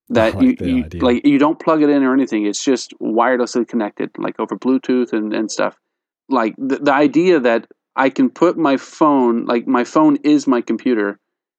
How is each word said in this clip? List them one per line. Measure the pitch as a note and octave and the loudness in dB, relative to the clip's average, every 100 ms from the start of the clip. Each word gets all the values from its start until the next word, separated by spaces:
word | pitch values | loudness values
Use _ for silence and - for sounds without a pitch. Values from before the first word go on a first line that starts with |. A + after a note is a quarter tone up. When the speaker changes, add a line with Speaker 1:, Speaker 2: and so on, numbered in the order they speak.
| - | -4
Speaker 1:
that | A2+ A2 G#2 | 0 0 2
Speaker 2:
I | |
like | B2+ | 0
Speaker 1:
you, | B2 | 0
Speaker 2:
the | F2 | -2
Speaker 1:
you, | B2+ | -4
Speaker 2:
idea. | A#2+ F2 | -4 -2
Speaker 1:
like, | B2+ A#2+ C#3+ | 0 2 2
you | C#3 | 2
don't | D3 D#3+ | 2 0
plug | - D#3 | 0 2
it | D3 | 2
in | C#3+ | 2
or | C3 | 2
anything. | C3 B2+ G#2+ G#2 | 0 0 -2 -2
It's | G2+ | -2
just | - B2 - - | -2 -2 -4 -10
wirelessly | G#2+ A2 A#2+ B2+ B2 B2+ A2+ | -4 0 0 0 -2 -2 -4
connected, | A#2+ G#2 - G#2+ - | -4 -6 -6 -10 -8
like, | G#2+ - | -10 -8
over | A2+ G#2 | -8 -4
Bluetooth | B2+ C3 - B2+ A#2+ | -2 -2 0 -2 -2
and, | A2+ G#2+ | -4 -4
and | A2 G#2+ | -4 -4
stuff. | - G#2 - _ _ _ _ - | -4 -4 -6 _ _ _ _ -4
Like, | C3 A2 - | -2 -2 -4
the, | C3 C3 | -6 -2
the | C#3+ | 0
idea | C#3 D3 C#3+ F3+ E3 | 2 2 2 2 2
that | A#2+ A#2 - _ _ - | 2 0 -4 _ _ -2
I | C3+ | -2
can | - C3 | 0 0
put | - E3+ E3 | 2 0 2
my | D3+ C3+ | 0 -2
phone, | - - D#3 C#3 B2 A#2 G2 | -4 -2 2 2 2 0 -2
like, | A#2+ - | -4 0
my | C3 A#2 | -2 0
phone | D#3+ D#3 C#3 | 2 2 2
is | D3 D3 C#3 | 2 0 2
my | B2 | -2
computer, | - A2 C3 A#2 G2+ G2+ _ _ _ | -2 -4 -2 0 -2 -6 _ _ _